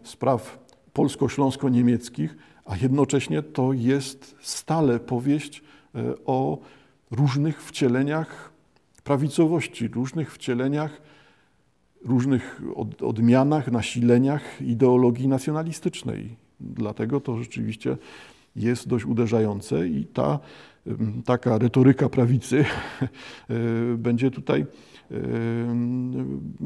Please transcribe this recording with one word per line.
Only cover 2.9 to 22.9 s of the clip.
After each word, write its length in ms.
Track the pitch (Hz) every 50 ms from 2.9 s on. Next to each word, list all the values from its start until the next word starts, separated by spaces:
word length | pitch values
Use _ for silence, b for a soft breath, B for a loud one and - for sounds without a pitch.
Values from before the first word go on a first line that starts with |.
| 135 147 135 135 - 139 - - 156 151
to 300 | 151 - - - 127 131
jest 640 | 135 127 117 123 135 139 135 - - - - - - -
stale 600 | - - - - - - 156 165 156 131 120 117
powieść, 600 | 117 - 127 120 127 143 143 151 147 - - - b b b b b b -
e, 200 | 120 117 123 127 - -
o 320 | - 131 131 135 147 151 - B B B B B B B B _ _
różnych 540 | 117 110 147 139 123 143 147 160 147 - -
wcieleniach 880 | - - - 147 123 120 131 139 143 151 160 160 - - - - - _ _ _ _ _ _ _ _ _ _ _
prawicowości, 840 | - 143 135 151 147 - - 165 156 175 156 117 - - - 117 110
różnych 460 | - 117 127 131 - 165 143 - -
wcieleniach, 680 | - - - 123 120 131 135 143 151 156 151 147 - b b b b b b b b b b b b b b _ _ _ _ _ _ -
różnych 580 | 110 131 123 123 139 135 113 - - - - - - -
od-, 260 | - - 104 107 -
odmianach, 680 | - 123 113 110 117 117 123 131 135 143 151 156 120 127
nasileniach 920 | 120 117 107 - - 123 120 120 120 120 131 139 147 147 - - - -
ideologii 680 | 135 127 117 110 131 127 127 127 127 120 120 120 131 135
nacjonalistycznej. 1080 | 135 127 - - 151 156 160 165 156 - - 185 - - - 123 110 101 110 110 113 - _ _ _ _
Dlatego 600 | - - - - 110 104 107 - 113 113 131 139
to 180 | - - 117 117
rzeczywiście 580 | 120 - - - 113 107 110 - - 127 131 135 B B B B B B B B B B _
jest 320 | - 101 117 123 120 - 127
dość 160 | 127 117 107
uderzające 840 | - 123 110 117 107 117 113 110 104 101 101 - - 127 147 180 180
i 160 | - 69 -
ta, 340 | - - - 127 143 151 147 B B B B B B B B _
em, 360 | 117 113 - 110 107 107 120 117
taka 340 | - 123 120 - 123 117 107
retoryka 500 | 127 117 - 135 127 135 131 - 143 120
prawicy, 560 | - 135 120 117 135 117 - - 123 143 147
<laughs> 0 |
e, 880 | - - - - -